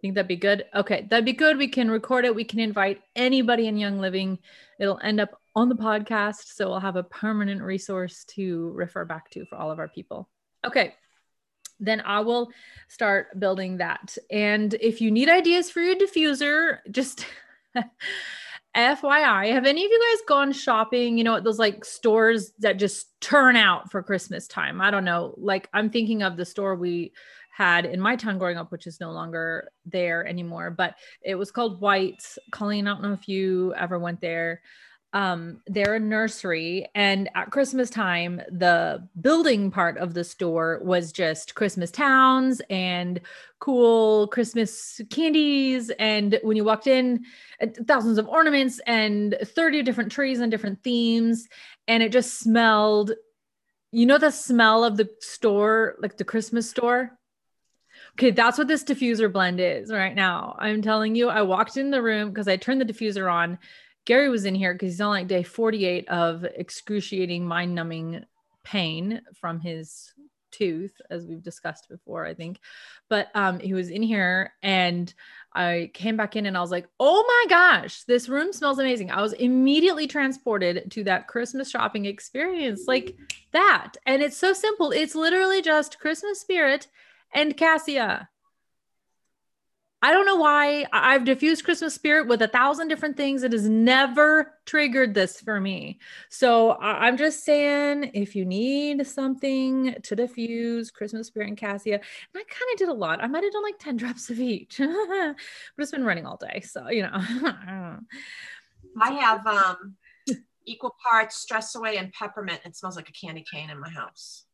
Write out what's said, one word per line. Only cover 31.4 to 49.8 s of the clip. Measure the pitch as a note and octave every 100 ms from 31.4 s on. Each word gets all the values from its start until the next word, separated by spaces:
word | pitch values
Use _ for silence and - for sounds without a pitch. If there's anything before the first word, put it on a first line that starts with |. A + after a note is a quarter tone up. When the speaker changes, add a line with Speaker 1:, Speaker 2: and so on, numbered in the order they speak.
| G3+
Speaker 1:
called | - A#3 F3+
White's. | G3+ G3 F#3+ - - - _
Colleen, | - G#3 G#3 G3+
I |
don't | G3+
know | G3+
if | G3 -
you | F#3+ F#3+ F#3 F#3
ever | - F3 F3+
went | F3 F3
there. | F3 E3 E3 E3+ _ - - _ _
Um, | G3 F#3+ F3 E3 - -
they're | G3+ G3+
a | A3
nursery, | G#3+ G#3+ A3 - F#3+ E3 E3 F3+ - G#3
and | G3+ G3 G3 F3+
at | F#3
Christmas | C#4 C4+ C4 A#3+
time, | A3+ F#3+ F3 F3 F3 -
the | F3+ F3+ E3+ E3 D3+ F3+ F3
building | A#3+ E4 D#4+ A3+ G3
part | G3+ E3+ -
of | F3+
the | E3+
store | E3+ - F3+ E3 E3 E3
was | F3+ F3+ E3
just | - E3+ D#3 -
Christmas | - G#3 F#3+ E3+
towns | - C#4+ C4 C4 C4 C4 B3 -
and | F#3+ F#3 F3+ F3+ F3+ - - - _
cool | - B3+ A#3 A3+ A3 G#3+ G#3
Christmas | A#3+ A#3 A#3 G#3+ - - - G#3+
candies. | - D#4+ D#4 D4+ C#4 C4 C4 A3+ -
And | A3 G#3+ G#3 A3
when | A3 G#3+
you |
walked | G#3+ A3 C#4
in, | C4 B3+ A#3+ - - - -
uh, | A3+ A3+ A3+
thousands | C#4 A3+ A3
of | G#3+
ornaments | D#4+ D#4+ C#4+ C4 B3 -
and | A3+ G#3+ G#3 G#3 -
thirty | G#3+ - E4 D4